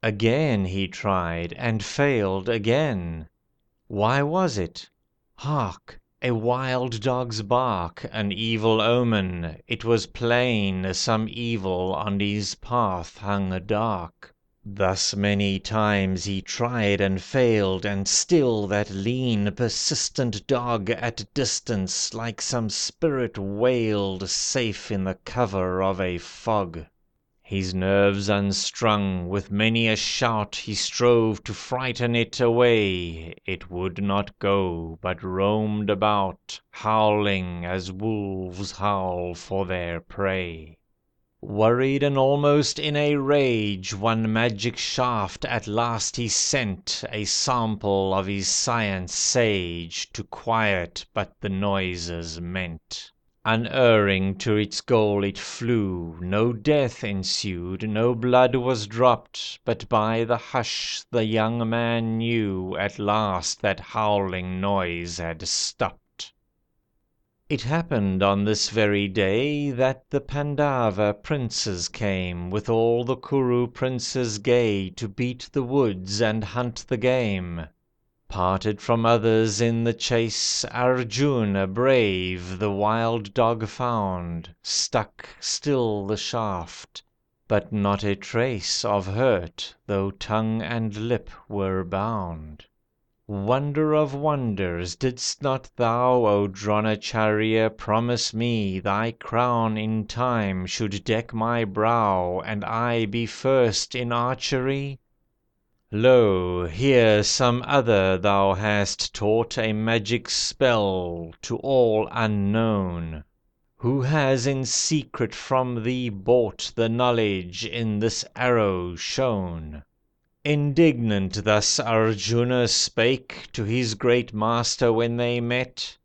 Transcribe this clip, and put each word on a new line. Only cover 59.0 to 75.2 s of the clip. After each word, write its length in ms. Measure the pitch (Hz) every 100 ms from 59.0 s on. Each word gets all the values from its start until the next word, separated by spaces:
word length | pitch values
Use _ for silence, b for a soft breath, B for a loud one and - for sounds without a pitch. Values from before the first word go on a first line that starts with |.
| 127 117 - - - - -
but 240 | 117 -
by 340 | 113 107 113
the 140 | 117 120
hush 640 | - 127 117 - - - -
the 140 | 120 110
young 420 | 110 110 117 113
man 500 | 117 117 117 113 113
knew 580 | 117 117 104 95 92 90
at 200 | 101 -
last 640 | 104 107 104 92 90 -
that 200 | 107 95
howling 800 | - 117 107 104 98 92 90 92
noise 560 | 98 98 90 85 87 85
had 280 | 82 80 92
stopped. 540 | - - - 113 - _ - - _ _ _ _ _ _ _ _ _ _ _ _
It 140 | 143
happened 600 | 117 160 165 120 98 95
on 220 | 98 98 104
this 240 | 104 -
very 380 | 107 104 101 101
day 600 | 98 95 107 143 147 143
that 400 | 123 131 131 _
the 120 | 139
Pandava 920 | - 143 147 143 147 131 110 95 104
princes 720 | 104 - 151 120 - 113 90 87
came, 640 | - 101 95 90 87 87
with 180 | 101 -
all 360 | 113 117 117
the 140 | 123 127
Kuru 500 | - 139 127 123 123
princes 720 | - 131 127 - 135 120 104
gay, 500 | 110 123 117 101 95
to 180 | - 113
beat 400 | 98